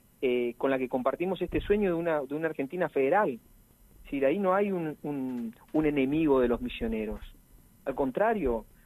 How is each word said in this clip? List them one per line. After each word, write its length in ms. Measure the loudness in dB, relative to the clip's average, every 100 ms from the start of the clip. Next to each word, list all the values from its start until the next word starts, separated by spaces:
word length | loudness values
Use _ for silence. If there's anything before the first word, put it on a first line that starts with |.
| _ _
eh, 340 | 0 2 0 0
con 140 | 0
la 80 | 0
que 80 | 0
compartimos 520 | -2 -2 -2 -2 -2
este 180 | -2 -2
sueño 300 | 0 2 2
de 60 | 0
una, 260 | 0 -2
de 120 | -2 -4
una 120 | -4
Argentina 400 | -4 -6 -2 -2
federal. 420 | 2 2 4 2 -2 -10 -20 -20 _ -20 -20
Es 60 |
decir, 220 | -8 0 2
ahí 140 | 2
no 160 | 2 2
hay 160 | 2
un, 260 | 0 -4 -6
un, 500 | -6 -4 -4 -4 -6 -10 -4
un 120 | 0 2
enemigo 540 | 2 2 2 4 4
de 80 | 4
los 140 | 2
misioneros. 580 | -4 -4 -4 -2 -4 -8 -12 -20 -20 -20 -20 -12 -6
Al 80 | -2
contrario, 680 | -2 0 0 2 0 -2 -6 -20